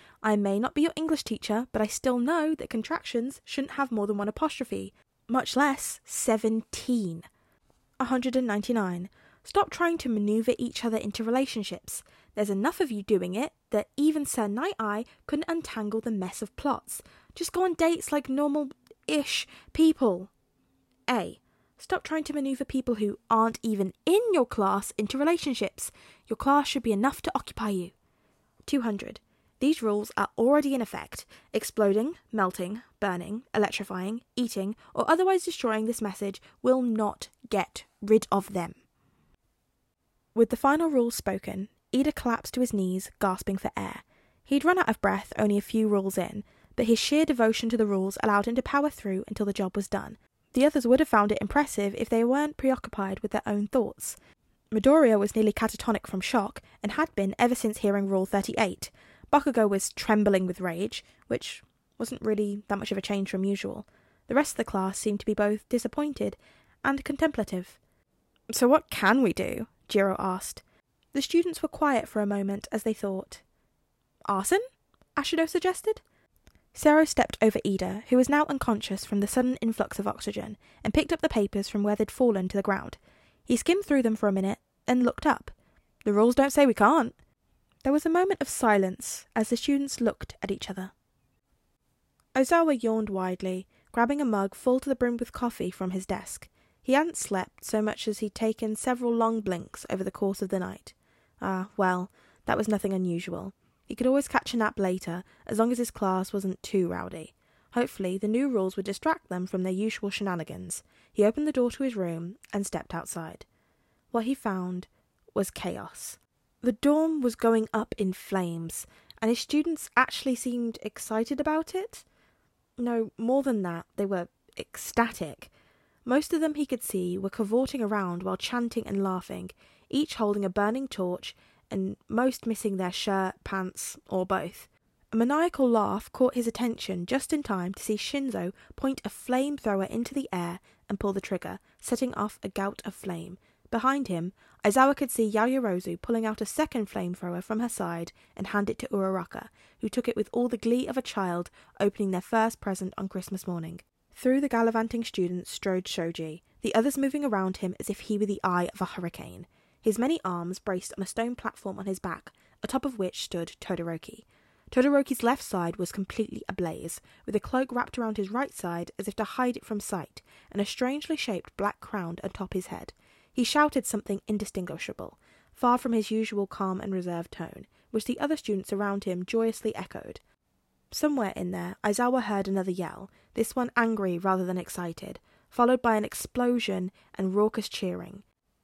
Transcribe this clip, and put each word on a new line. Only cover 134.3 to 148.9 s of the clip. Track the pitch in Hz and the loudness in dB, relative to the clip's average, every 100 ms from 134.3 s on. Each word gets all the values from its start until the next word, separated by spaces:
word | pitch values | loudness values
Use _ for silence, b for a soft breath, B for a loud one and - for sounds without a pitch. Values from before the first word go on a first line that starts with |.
| 190 170 - - _ _ _ _ | -2 -4 -12 -20 _ _ _ _
A | 220 | 0
maniacal | 240 294 339 - 254 | 2 4 2 4 4
laugh | 226 202 196 - | 4 2 -2 -4
caught | - 254 | 2 2
his | 247 233 | 4 -2
attention | 220 240 226 - 185 175 | 0 -2 -4 -6 -6 -2
just | 269 - | -2 0
in | 302 | -2
time | - 196 180 | -2 -2 -4
to | 196 | -6
see | - 214 | -4 -4
Shinzo | - 285 269 196 175 - B B | -2 -4 -4 -4 -6 -8 B B
point | 269 269 | -4 -2
a | 208 | -6
flamethrower | - - 254 285 285 226 196 190 | -8 -2 0 0 -2 0 0 0
into | 220 240 | -4 -4
the | - 262 | -4 -4
air | 180 170 180 b b b | -4 -4 -6 b b b
and | 202 | -4
pull | 208 | -2
the | 190 | -2
trigger, | - 185 - 185 b b | -2 -6 -6 -12 b b
setting | - 240 254 | -4 -2 -2
off | - 208 - | -2 -4 -6
a | 202 | -10
gout | 196 196 - - | -4 -4 -6 -10
of | - | -10
flame. | 196 170 175 180 b b b | -10 -10 -10 -16 b b b
Behind | 233 254 277 262 | -2 0 0 0
him, | 175 175 - b b | -2 -4 -8 b b
Aizawa | 208 208 269 277 | 4 6 6 4
could | 262 | 0
see | - 220 | 0 2
Yaoyorozu | 208 226 262 233 185 185 175 | 2 2 2 0 -2 -4 -6
pulling | - 226 220 | -2 -2 0
out | 220 | -4
a | 208 | -4
second | - 302 247 208 | -2 -2 -2 -4
flamethrower | 208 180 180 180 175 | -4 -6 -6 -6 -6
from | - 220 | -4 -4
her | 240 | -4
side | - 180 170 165 - b b | -4 -6 -6 -8 -12 b b
and | 190 | -4
hand | 208 202 | -2 0
it | 220 | -2
to | |
Uraraka, | - | -4